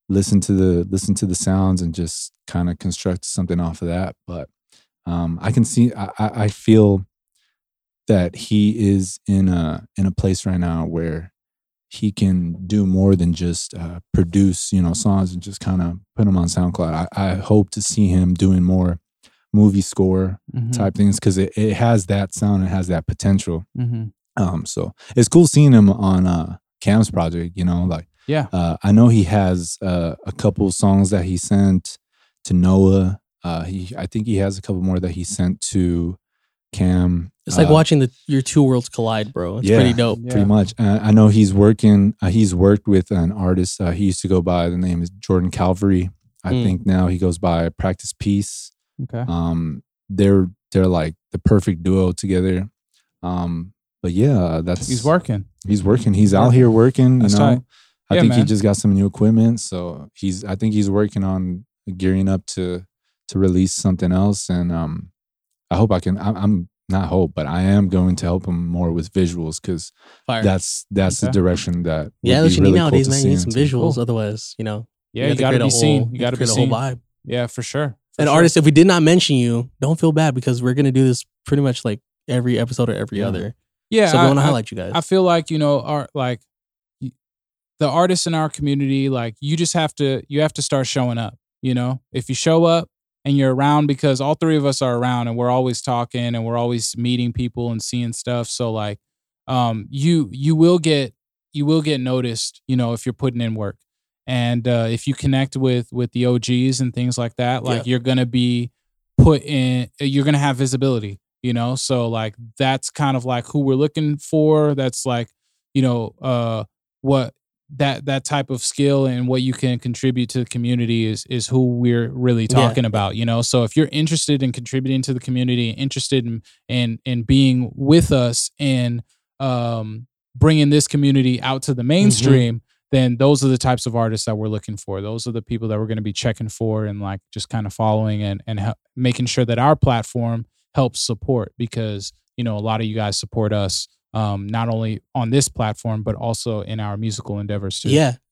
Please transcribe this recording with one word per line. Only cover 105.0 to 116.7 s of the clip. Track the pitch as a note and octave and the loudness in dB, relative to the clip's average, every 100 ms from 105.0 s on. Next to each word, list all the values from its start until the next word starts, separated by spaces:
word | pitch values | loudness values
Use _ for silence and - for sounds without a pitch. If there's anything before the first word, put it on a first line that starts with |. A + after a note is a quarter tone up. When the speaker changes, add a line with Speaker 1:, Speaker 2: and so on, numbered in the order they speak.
| - | -6
Speaker 2:
you | |
connect | C3 C#3 C3+ C3+ C#3 | -4 0 0 -2 -2
with, | C3 B2 A#2 | -2 -2 -4
with | B2 B2 | -6 -6
the | B2 B2 | -2 0
O | B2 | 0
Gs | A2 B2 C3 B2+ | 0 0 0 0
and | B2+ | -4
things | A#2+ B2 B2 | -4 -4 -4
like | A#2 - | -6 -4
that, | B2 B2+ | -4 -2
like, | B2 A#2 | -2 -4
Speaker 3:
Yeah. | A#2 | -2
Speaker 2:
you're | B2+ | -4
gonna | B2+ B2+ B2 | 0 0 0
be | B2 B2 A#2+ A#2+ _ _ _ _ - | 0 0 -2 -6 _ _ _ _ 4
put | C3+ D3 | 6 4
in, | - C#3+ B2+ B2+ A#2+ - | 0 -2 0 -2 -4 -4
you're | C#3 C#3 | -2 0
gonna | C#3 D3 | 2 2
have | C#3+ B2+ | 0 0
visibility, | C3+ B2+ C3+ A#2+ G#2 G2 _ _ | -2 -2 -2 -2 -6 -12 _ _
you | B2+ | -4
know? | A#2+ A#2+ | -4 -4
So, | C3 - B2+ A#2 | -4 -2 -2 -2
like, | A2+ A2 G#2+ A#2 - | -4 -6 -10 -14 -4
that's | C3 C3+ - | -2 -2 -4
kind | - C#3+ C3 | -4 -2 -2
of, | |
like, | B2 B2 - | -2 -6 -4
who | D3+ | -2
we're | C3+ | 0
looking | C3 D3+ D#3+ D3+ D3 | 0 0 -2 -4 -4
for. | - D#3 D3+ D3+ D3+ | -2 0 2 4 2
That's, | C#3+ C3 - | 0 -4 -4
like, | C3+ A#2+ A#2 _ _ _ _ | -4 -4 -6 _ _ _ _
you | C#3 | 0
know, | C3 A#2+ A2 - | 0 0 -6 -8
uh, | C3 A#2+ A#2 A2+ A2 | -4 -4 -2 -6 -8